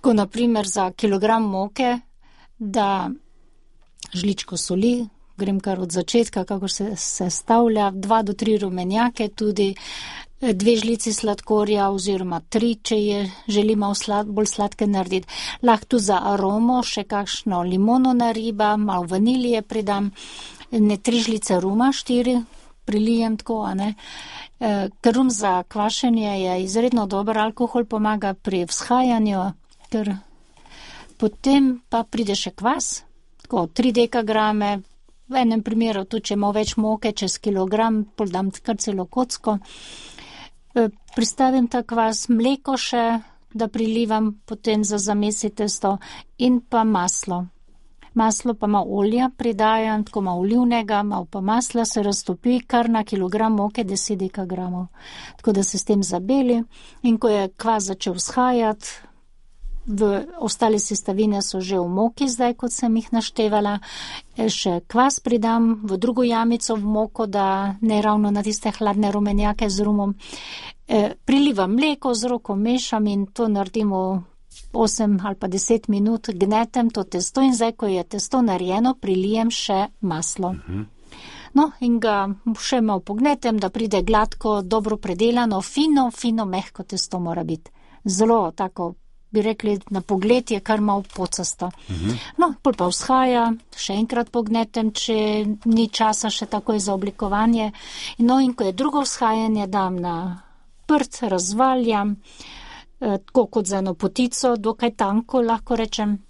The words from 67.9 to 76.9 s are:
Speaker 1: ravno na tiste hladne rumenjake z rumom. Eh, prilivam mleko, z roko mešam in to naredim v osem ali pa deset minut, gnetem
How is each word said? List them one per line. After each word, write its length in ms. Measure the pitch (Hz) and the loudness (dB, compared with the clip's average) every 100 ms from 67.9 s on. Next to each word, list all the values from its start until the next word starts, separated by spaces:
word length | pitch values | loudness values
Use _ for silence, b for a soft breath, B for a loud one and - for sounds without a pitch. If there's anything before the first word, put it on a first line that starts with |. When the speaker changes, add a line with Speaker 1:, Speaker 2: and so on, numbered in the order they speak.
| 214 | 2
Speaker 1:
ravno 320 | 214 214 208 | 2 2 2
na 120 | 202 | 2
tiste 280 | 208 208 226 | 0 -2 -4
hladne 400 | - 208 202 208 | -2 0 2 2
rumenjake 580 | 202 208 202 214 208 214 | 2 2 2 2 2 0
z 120 | 190 | 0
rumom. 340 | 208 208 202 196 B B B B B - | 0 2 0 -4 B B B B B -20
Eh, 320 | - 233 208 - | -2 0 0 -2
prilivam 560 | - 277 285 202 185 | 2 4 4 2 2
mleko, 420 | 226 302 285 269 | 2 2 0 -2
z 100 | 233 240 | -2 -2
roko 280 | 247 - | -4 -2
mešam 520 | 196 220 247 - 220 208 | -2 0 0 0 0 0
in 200 | 202 196 | 0 -4
to 220 | - 226 | -2 0
naredim 420 | 202 196 226 208 | 0 0 0 0
v 320 | 190 185 190 175 - - - - | 0 0 -2 -6 -20 -20 -20 -10
osem 480 | - 220 - 214 196 | 0 0 2 2 2
ali 160 | 202 | 0
pa 140 | 196 190 | -4 -4
deset 400 | 190 - 226 226 | -2 2 0 2
minut, 400 | 202 208 226 226 | 0 2 0 -4
gnetem 640 | 185 196 214 233 262 233 | 0 2 2 0 0 0